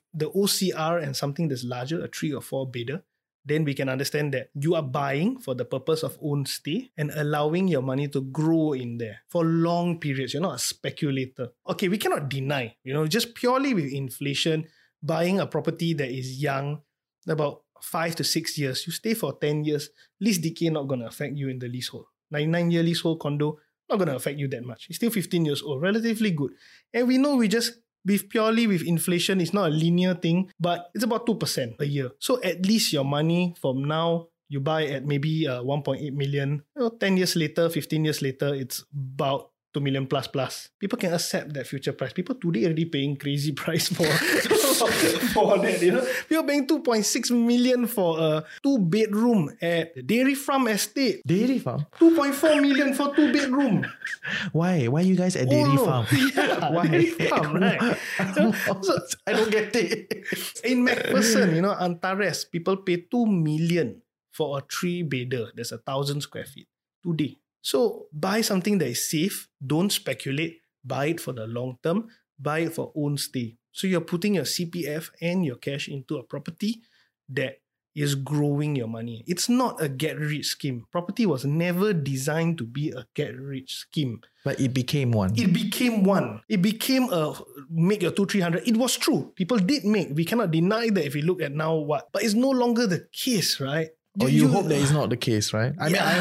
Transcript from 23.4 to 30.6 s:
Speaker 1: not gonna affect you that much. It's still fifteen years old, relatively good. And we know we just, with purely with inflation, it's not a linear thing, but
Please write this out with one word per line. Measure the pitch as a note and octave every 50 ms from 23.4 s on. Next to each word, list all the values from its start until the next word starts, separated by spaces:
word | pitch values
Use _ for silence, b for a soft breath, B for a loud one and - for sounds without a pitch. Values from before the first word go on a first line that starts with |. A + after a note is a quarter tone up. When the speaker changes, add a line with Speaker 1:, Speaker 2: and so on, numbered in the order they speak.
| D3 D3+ D3+ b b b b _ _ -
Speaker 1:
not | B3 G#3
gonna | F3+ D#3 C3+
affect | B2 - D3+ C#3+ D3
you | C#3+ C3+
that | B2+ A#2 B2
much. | B2+ A2+ - - -
It's | E3+ -
still | A#3 A#3
fifteen | A3+ G3+ - - F#3 E3+ E3
years | D3+ C#3+ C#3
old, | - D3+ C#3 C3 E3
relatively | F#3+ G#3 A3+ A3 A#3 A3 A3 G#3+ G#3
good. | E3+ C#3+ C3+ - B B B B B B B B
And | - A#3 B3+ A#3+
we | B3+ C4
know | C4+ D4 C#4+
we | B3 A3+ G3
just, | G3 A#3 A#3 A#3 - - _ _ _ _ _
with | F#3 G3+ G3 G3 -
purely | - A3+ G#3+ A3 A3+ A3+ A#3
with | G#3+ G3 D#3+
inflation, | D3 E3+ E3+ D#3+ - F#3+ F3 F3 E3+ - G3 F#3
it's | E3+ E3 G3
not | G#3 F#3+ D#3+
a | D3
linear | D#3 D#3+ E3+ E3+ F3+ F3+ F#3 F3+
thing, | F3+ - E3+ E3 F#3 F#3+ - -
but | -